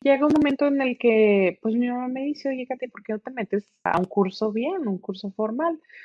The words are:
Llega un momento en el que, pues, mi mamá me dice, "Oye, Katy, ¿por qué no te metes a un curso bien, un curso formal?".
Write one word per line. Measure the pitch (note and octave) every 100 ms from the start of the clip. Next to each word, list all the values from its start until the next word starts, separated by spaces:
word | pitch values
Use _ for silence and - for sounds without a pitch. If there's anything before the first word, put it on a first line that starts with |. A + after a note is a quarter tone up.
Llega | C#4 C#4 D4
un |
momento | D4+ D4 C#4 C#4+
en | C#4
el | C4 B3
que, | A#3+ A3 G#3+ G3+ F#3 F#3
pues, | A3 A3+
mi | A#3+
mamá | B3 B3+
me | C4
dice, | C#4 D4 C#4
"Oye, | C4 B3
Katy, | B3+ B3+
¿por | -
qué | G#3
no | G#3
te | -
metes | C4 G3 G#3 - _
a | - E3
un | F#3
curso | - F#3+ - A3
bien, | G#3+ C4+ F#4+ A#3+
un | F#3
curso | - F#3+ G3+
formal?". | G3 G#3+ A#3+ E4 E4 _ -